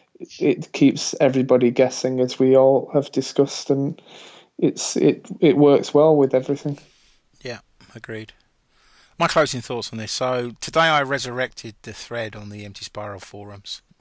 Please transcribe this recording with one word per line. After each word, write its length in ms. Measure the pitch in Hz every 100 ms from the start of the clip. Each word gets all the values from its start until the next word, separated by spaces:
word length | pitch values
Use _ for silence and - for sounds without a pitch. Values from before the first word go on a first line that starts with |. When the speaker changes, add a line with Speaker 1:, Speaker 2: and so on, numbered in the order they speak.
| _ _
Speaker 1:
it 540 | - - 147 156 -
keeps 420 | - 139 - - -
everybody 500 | 139 131 127 127 123
guessing, 480 | 120 127 - 131 127
as 200 | 123 -
we 180 | 131 131
all 320 | 135 135 -
have 160 | 147 135
discussed, 560 | 139 135 - 139 - -
and 320 | 139 139 - _ - - - _ -
it's, 400 | - - - -
it, 300 | 151 - - 185
it 160 | 165 131
works 380 | 147 139 -
well 200 | 147 156 151
with 180 | 135
everything. 440 | 131 131 143 147 143 _ _ _ _ _ _
Speaker 2:
Yeah, 160 | 123 - _ _ -
agreed. 400 | 113 - 110 107 _ _ _ _ _ _ _ _ -
My 80 | 170
closing 340 | 165 147 127
thoughts 300 | - 120 -
on 60 | 110
this. 120 | 107
So 420 | - 127 127 123 113
today 220 | - 160
I 220 | 165 151
resurrected 720 | 135 139 127 123 127 - 117 107
the 100 | -
thread 420 | 107 - 120 110 104
on 140 | 104
the 160 | 104 104
Empty 180 | 101
Spiral 360 | - 104 104 98
forums. 640 | - 101 101 101 - - _ _